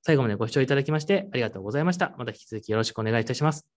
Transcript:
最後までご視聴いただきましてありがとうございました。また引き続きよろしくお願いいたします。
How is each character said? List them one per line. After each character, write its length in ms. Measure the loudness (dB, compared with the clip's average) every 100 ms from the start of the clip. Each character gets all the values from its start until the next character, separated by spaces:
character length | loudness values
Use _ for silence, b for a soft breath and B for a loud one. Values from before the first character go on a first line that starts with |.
最 120 | 4 4
後 60 |
ま 60 | 4
で 80 | 0
ご 120 | 0
視 60 |
聴 80 | 0
い 60 | 2
た 80 | 2
だ 80 |
き 80 | 2
ま 80 | -2
し 60 | 0
て 220 | 0 0
あ 40 | -4
り 60 |
が 80 | -4
と 100 | -4
う 40 |
ご 80 | -4
ざ 80 | 0
い 40 |
ま 80 | 0
し 60 | 0
た。 160 | -2 -4
ま 60 | -10
た 60 |
引 60 | -10
き 80 | -10
続 160 | -12
き 100 | -2
よ 60 | 0
ろ 60 |
し 80 | 0
く 80 | -2
お 40 |
願 140 | 0 0
い 40 |
い 40 | 0
た 80 |
し 100 | 0
ま 80 | 0
す。 240 | -2 _ _